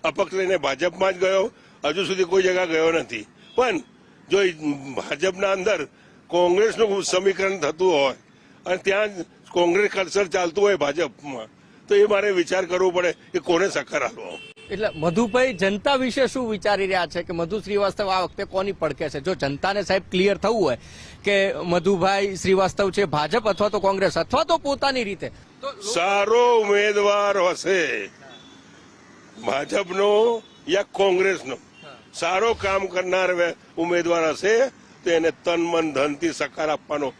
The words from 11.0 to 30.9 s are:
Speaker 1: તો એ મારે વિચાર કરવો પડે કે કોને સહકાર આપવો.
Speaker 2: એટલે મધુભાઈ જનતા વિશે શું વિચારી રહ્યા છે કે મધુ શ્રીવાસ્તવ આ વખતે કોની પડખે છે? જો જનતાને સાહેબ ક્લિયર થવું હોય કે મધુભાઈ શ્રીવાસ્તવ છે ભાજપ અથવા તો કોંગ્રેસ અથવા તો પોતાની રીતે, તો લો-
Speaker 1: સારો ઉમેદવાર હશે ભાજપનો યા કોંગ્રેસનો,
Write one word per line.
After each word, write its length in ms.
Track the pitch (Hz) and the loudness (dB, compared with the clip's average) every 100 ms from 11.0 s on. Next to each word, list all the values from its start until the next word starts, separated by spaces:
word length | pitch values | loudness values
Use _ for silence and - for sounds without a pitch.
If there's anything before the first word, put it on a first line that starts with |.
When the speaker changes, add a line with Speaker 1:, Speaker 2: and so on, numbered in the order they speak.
| 147 - 143 127 107 _ - - - | -4 -6 -12 -12 -14 _ -20 -14 2
Speaker 1:
તો 80 | 202 | 4
એ 100 | 208 | 6
મારે 260 | 202 208 | 4 2
વિચાર 340 | 185 165 185 175 | 0 0 0 0
કરવો 260 | 180 185 | 0 2
પડે 200 | 175 175 | 2 -2
કે 280 | - - 175 | -2 -6 -6
કોને 300 | - 170 196 | 0 2 2
સહકાર 340 | 147 131 151 | -2 -4 -4
આપવો. 360 | 120 127 92 80 - - - | -4 -6 -14 -14 -16 -20 -12
Speaker 2:
એટલે 160 | 196 214 160 | -6 -4 -2
મધુભાઈ 580 | 170 170 233 247 262 | -2 0 0 2 0
જનતા 420 | 185 196 202 277 269 | 0 -2 0 0 0
વિશે 320 | 254 277 247 | 0 0 -2
શું 220 | 262 233 | -2 -4
વિચારી 360 | 214 214 196 190 | -2 0 0 0
રહ્યા 220 | 185 165 | 0 -2
છે 160 | 175 | -6
કે 100 | 175 | -6
મધુ 260 | 170 165 208 | -6 -4 -6
શ્રીવાસ્તવ 500 | 185 202 196 180 196 | -4 -2 -2 -2 -2
આ 120 | 185 | 0
વખતે 220 | 175 - | -2 -6
કોની 280 | 196 190 196 | -6 -4 -4
પડખે 380 | - 156 135 156 | -4 -4 -4 -6
છે? 100 | 147 | -6
જો 160 | 139 185 | -6 -2
જનતાને 480 | 139 143 185 202 | -4 -2 -2 -2
સાહેબ 200 | 185 190 - | 0 -2 0
ક્લિયર 260 | 180 202 190 | 0 2 2
થવું 240 | 196 202 | 0 2
હોય 160 | 156 - - - - - | 0 -2 -8 -20 -20 -8
કે 300 | 202 196 196 156 | 0 2 2 -2
મધુભાઈ 720 | 175 175 170 190 190 196 202 190 | 0 0 2 2 2 2 -2 -2
શ્રીવાસ્તવ 560 | 190 190 185 - 202 | 0 2 2 0 0
છે 140 | 202 185 | 0 0
ભાજપ 420 | 151 151 226 214 | 0 0 0 0
અથવા 220 | 196 208 | 0 0
તો 100 | 208 | 0
કોંગ્રેસ 380 | 190 196 185 165 | 0 2 0 0
અથવા 260 | 165 269 | 0 0
તો 140 | 330 330 | 2 0
પોતાની 460 | 277 277 277 262 | 0 -2 -2 -2
રીતે, 280 | 208 196 127 - - - | -4 -6 -10 -12 -20 -14
તો 60 | 277 | -12
લો- 260 | 381 202 | -10 -6
Speaker 1:
સારો 680 | 170 185 202 202 233 240 233 | -2 2 2 4 4 6 4
ઉમેદવાર 800 | 202 202 208 208 202 208 202 196 | 4 2 2 2 2 2 2 2
હશે 680 | 180 151 175 190 147 113 98 - - - - - - - - - - - - - - | 0 0 0 0 0 -4 -8 -14 -20 -20 -20 -20 -20 -20 -20 -20 -20 -20 -20 -10 -4
ભાજપનો 960 | 135 147 170 180 190 208 208 233 226 - - - | -4 -2 -4 -2 0 4 4 4 0 -8 -14 -2
યા 140 | 185 | -2
કોંગ્રેસનો, 720 | - | -2